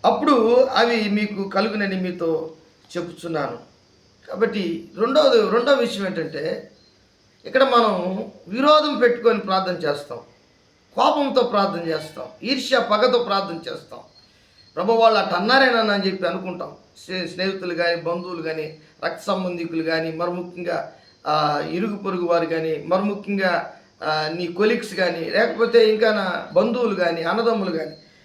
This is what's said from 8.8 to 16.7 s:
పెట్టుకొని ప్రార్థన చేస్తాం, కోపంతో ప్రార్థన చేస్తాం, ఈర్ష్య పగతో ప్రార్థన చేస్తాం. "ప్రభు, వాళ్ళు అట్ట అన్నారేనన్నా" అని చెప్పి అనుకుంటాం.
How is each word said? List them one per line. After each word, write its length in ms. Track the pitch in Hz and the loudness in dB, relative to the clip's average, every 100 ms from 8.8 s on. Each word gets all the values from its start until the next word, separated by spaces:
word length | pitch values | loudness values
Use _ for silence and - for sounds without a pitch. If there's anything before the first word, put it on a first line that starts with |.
| 294 247 | 4 2
పెట్టుకొని 420 | 240 240 226 208 | 2 4 2 2
ప్రార్థన 340 | 196 190 185 | 0 0 0
చేస్తాం, 440 | 165 156 143 - 120 - _ _ _ _ _ _ | -2 -2 -4 -6 -14 -16 _ _ _ _ _ _
కోపంతో 480 | - 285 294 277 233 | 2 4 4 2 2
ప్రార్థన 460 | 202 202 190 170 165 | 2 2 0 -2 -4
చేస్తాం, 360 | 156 - - 127 - | -4 -6 -14 -16 -10
ఈర్ష్య 360 | 214 262 - 254 | -4 -4 0 0
పగతో 400 | 196 208 247 247 | 2 2 2 2
ప్రార్థన 520 | 196 196 190 165 - | 0 -2 -2 -8 -10
చేస్తాం. 280 | - - 117 - - _ _ _ _ _ 151 | -12 -14 -20 -20 -20 _ _ _ _ _ -6
"ప్రభు, 160 | 190 | 0
వాళ్ళు 260 | 226 226 214 | 6 6 6
అట్ట 160 | 185 | 0
అన్నారేనన్నా" 600 | 175 202 269 262 233 214 | -2 2 4 4 4 2
అని 120 | 202 190 | 0 0
చెప్పి 200 | 190 175 | -2 -4
అనుకుంటాం. 500 | 180 185 175 - | -4 -8 -10 -12